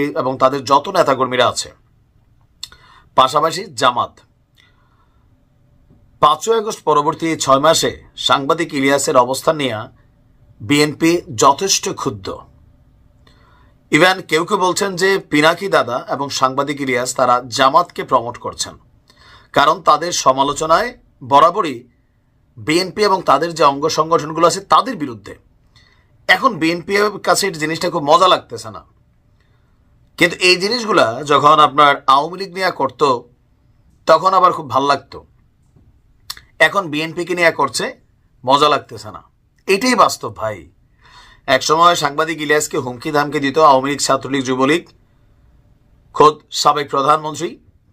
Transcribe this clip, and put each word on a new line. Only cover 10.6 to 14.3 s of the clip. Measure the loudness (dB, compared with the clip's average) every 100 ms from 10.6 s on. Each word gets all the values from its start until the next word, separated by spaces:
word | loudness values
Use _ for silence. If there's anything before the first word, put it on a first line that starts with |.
বিএনপি | -2 0 0 0 0 0 -4 2
যথেষ্ট | 2 2 -2 -2 -4
ক্ষুব্ধ। | -6 -8 -8 -10 -14 -18 _ _ _ _ _ _ _ _ _ _ _ _ _ _
Even | 4 4 2
কেউ | -2